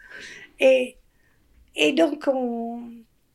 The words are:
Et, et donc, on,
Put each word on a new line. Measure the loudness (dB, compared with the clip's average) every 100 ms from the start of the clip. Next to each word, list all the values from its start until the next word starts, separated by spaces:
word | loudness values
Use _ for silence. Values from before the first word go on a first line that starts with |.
| -20 -20 -18 -20 -20 _
Et, | 4 4 0 -8 _ _ _ _ _ _ _ 0
et | 2
donc, | 4 2 2 -2
on, | -2 -2 -4 -8 -10 -16 -20 -20 _ _